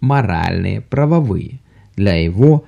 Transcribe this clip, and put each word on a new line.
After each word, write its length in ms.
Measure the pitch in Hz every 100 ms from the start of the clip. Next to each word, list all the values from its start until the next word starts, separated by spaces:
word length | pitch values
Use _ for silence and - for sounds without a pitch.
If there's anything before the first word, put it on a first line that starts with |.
моральные, 800 | 131 139 120 82 85 90 92 101
правовые, 760 | - 139 147 165 135 90 - 135 - _ - -
для 180 | 98
его 500 | 85 82 92 143 151